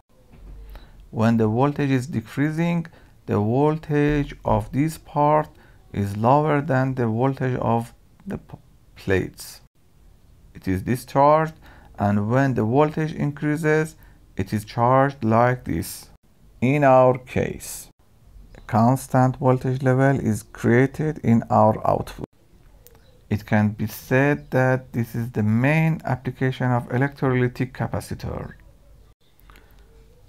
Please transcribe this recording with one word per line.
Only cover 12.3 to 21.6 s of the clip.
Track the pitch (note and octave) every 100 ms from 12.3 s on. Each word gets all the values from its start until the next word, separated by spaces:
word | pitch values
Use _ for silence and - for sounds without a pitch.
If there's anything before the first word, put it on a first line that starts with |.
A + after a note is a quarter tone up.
when | C3 C3+
the | A#2+
voltage | G#2+ C3 D3+ D#3+ D#3
increases, | D#3+ D3 D3 D3+ D3+ D#3 D3+ D#3+ - - - - -
it | G2
is | G#2+
charged | A2 A#2+ A#2+ C3 C#3 C#3
like | A2 A2+ B2 B2+
this. | - E2 - - - - _ _ - -
In | B2 D3
our | C#3 C3 B2+ B2+
case, | - G2 - - - - - _ _ _ - - - -
a |
constant | - A2 A#2 C3+ - C3 B2+ B2
voltage | C3 B2+ C3+ C3
level | C3 B2+ C3+ B2+
is | A2 G#2+
created | - - A2+ A#2+ C3+ - D#3 D3+
in | A2 A2+ -
our | A2